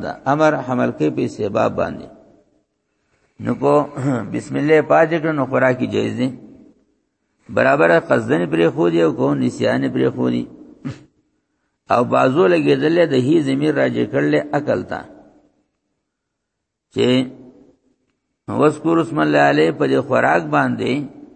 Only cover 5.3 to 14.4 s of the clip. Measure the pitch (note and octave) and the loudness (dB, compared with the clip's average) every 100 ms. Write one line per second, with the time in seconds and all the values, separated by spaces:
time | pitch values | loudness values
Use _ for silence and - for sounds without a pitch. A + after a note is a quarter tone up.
5.3 | D3+ C3 C3 C3 B2 A#2 G#2 A2 A2 B2+ | -2 -2 0 2 0 -2 -2 -2 -2 -4
6.3 | B2 - - - _ _ _ _ _ _ | -6 -16 -20 -20 _ _ _ _ _ _
7.3 | _ - A#2 B2+ C#3+ E3 E3+ - C3 A2 | _ -8 0 2 4 4 2 2 0 0
8.3 | D3+ E3+ D#3+ E3 C3+ E3+ E3 E3 B2+ C3+ | -2 -2 0 0 2 0 2 0 0 -2
9.3 | C#3+ B2 A2+ A#2 B2 C3+ C3 C3 B2+ B2 | 0 -2 -2 -2 0 -2 -2 -2 0 -2
10.3 | A#2+ A#2+ - - - - - - _ _ | -2 -6 -12 -20 -16 -14 -14 -18 _ _
11.3 | _ _ _ _ _ - A2 A#2+ B2+ C3 | _ _ _ _ _ -2 0 2 2 2
12.3 | C#3 F#3+ E3+ C#3+ C#3 D3 E3+ E3+ C3 B2 | 4 2 4 2 2 2 2 2 2 2
13.3 | E3 C3+ C3+ D3+ C#3 C3 A#2+ A#2+ C#3 D3 | 2 2 0 0 0 0 0 -2 -2 0
14.3 | D3 | 0